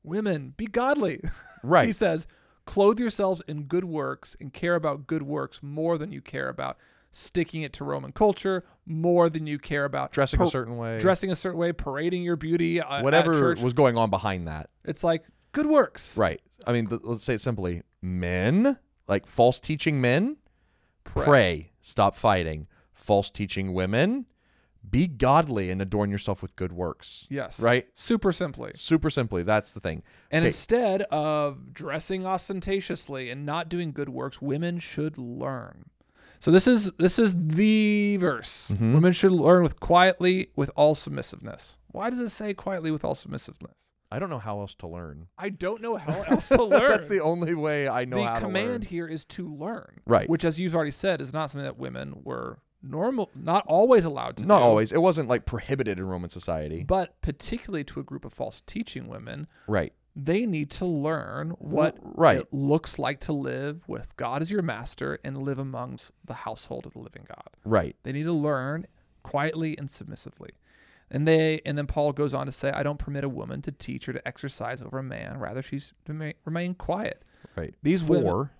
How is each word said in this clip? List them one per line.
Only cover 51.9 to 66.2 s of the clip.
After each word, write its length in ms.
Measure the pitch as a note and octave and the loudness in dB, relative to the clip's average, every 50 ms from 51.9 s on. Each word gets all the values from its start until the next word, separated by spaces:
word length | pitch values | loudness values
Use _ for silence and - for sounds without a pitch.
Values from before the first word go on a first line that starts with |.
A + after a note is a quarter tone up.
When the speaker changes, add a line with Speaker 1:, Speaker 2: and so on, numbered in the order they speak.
| B2+ B2+ C3 C#3 C#3 C#3 C3+ | -10 -10 -10 -10 -12 -14 -12
Speaker 1:
were 360 | C3 B2+ B2 - A#2+ A#2 _ _ _ _ _ | -10 -8 -8 -8 -10 -12 _ _ _ _ _
normal, 480 | - C3+ C#3 D#3 F#3+ A#3+ C4+ A#3 F#3+ - _ | -14 -10 -6 -2 -2 -2 -2 -2 -6 -6 _
not 300 | C3+ D#3+ D#3+ E3+ G3+ F#3+ | -10 -4 0 0 0 2
always 380 | - D#3+ F3+ G#3+ B3+ B3+ A3 E3+ | 4 4 6 8 8 8 6 6
allowed 320 | E3 C#3+ B2+ A#2+ A#2+ A#2 | 4 -4 -4 -6 -8 -8
to 80 | - A#2+ | -4 4
Speaker 2:
Not 140 | F3+ G#3 F3+ | 6 8 8
Speaker 1:
do. 40 | B2 | 10
Speaker 2:
always. 300 | A#2+ A2 G#2+ A2 G#2+ - | 8 8 6 4 4 2
It 80 | E3 | 4
wasn't, 260 | E3+ F#3+ E3 D#3+ C#3+ | 4 4 4 2 0
like, 180 | A2+ B2 A2+ - | 0 0 0 0
prohibited 540 | - - A2+ - - C#3 C3+ B2 G#2+ G2 F2+ | -4 -8 -8 -4 -4 -2 -2 -2 -4 -4 -4
in 60 | F#2+ | -4
Roman 220 | F#2+ F#2 F2 F2 E2+ | -6 -4 -6 -6 -8
society. 560 | - F2+ - - E2+ D#2+ D2+ D2+ D#2 E2 C#3+ | -12 -10 -6 -4 -4 -4 -4 -6 -6 -6 -2
Speaker 1:
But 340 | C#3+ F#3 F#3+ F3+ - _ _ | 0 0 0 0 -4 _ _
particularly 640 | - - - - - - - A#3+ - - F#3+ D#3 C#3 | -8 -8 -6 -8 -8 -8 -8 -8 -8 -8 -8 -8 -8
to 160 | - - C#3 | -8 -10 -12
a 40 | C#3 | -12
group 200 | - C#3 C#3 - | -10 -12 -14 -14
of 80 | C3+ | -16
false 300 | _ - C3 A2 - - _ | _ -10 -10 -10 -10 -16 _
teaching 440 | - - A3+ A3+ - - - B2 A2+ | -12 -10 -10 -10 -8 -10 -14 -12 -12
women, 380 | - G#2 A2 A2+ - C#3+ D#3 - _ _ _ | -14 -14 -14 -12 -12 -12 -12 -14 _ _ _
Speaker 2:
Right. 240 | - G#2+ F#2+ D#2+ - _ _ _ _ _ | -2 0 0 0 -2 _ _ _ _ _
Speaker 1:
they 300 | D3 C3+ D3+ E3+ G#3 B3 | -6 -2 0 0 0 0
need 260 | A3 F3 D#3 C#3+ C#3+ | 0 -2 -2 -4 -6
to 140 | - - F3+ | -6 -4 -2
learn 640 | F3+ E3 C#3+ C#3 D#3 D#3+ D3 - - - C#3 D3+ E3 F3 - | -2 -2 -2 -2 -2 -2 -4 -6 -8 -10 -8 -8 -8 -10 -10
what 380 | - - - - D3+ D#3 - - | -8 -4 0 2 2 0 0 -6
Speaker 2:
R-, 100 | - - - | -18 -12 0
right. 220 | - E3 C#3+ G#2+ - | 6 6 6 6 4
Speaker 1:
it 80 | - _ - | 0 _ -4
looks 440 | C3+ C#3 C#3 D3 E3 - - - | -2 2 2 2 2 0 -4 -6
like 220 | - C3+ B2+ D3 C3 | -4 -4 -4 -4 -4
to 120 | - - D#3 | -6 -6 -4
live 500 | C#3+ C3+ C3 B2+ C3 C#3 D3 D3+ E3+ _ | -4 -4 -4 -6 -6 -6 -8 -10 -10 _
with 280 | - - - - - - | -12 -10 -10 -10 -14 -12
God 260 | - B2 A#2+ B2+ C#3+ | -10 -8 -6 -4 -4
as 80 | D#3+ E3+ | -4 -2
your 120 | G#3 G#3 | -2 -2
master 580 | E3 C3+ A2 G#2+ A#2+ - - - C3+ C#3 D3+ - - | -2 -2 -6 -8 -10 -14 -10 -8 -6 -6 -6 -8 -10
and 180 | C3+ C3+ C3+ C3+ | -10 -8 -6 -6
live 160 | C#3 C#3 B2+ | -6 -6 -6
amongst 540 | C#3 C3+ C3 A#2+ B2 B2+ B2+ A#2+ - - _ _ | -6 -8 -8 -10 -10 -10 -12 -16 -18 -20 _ _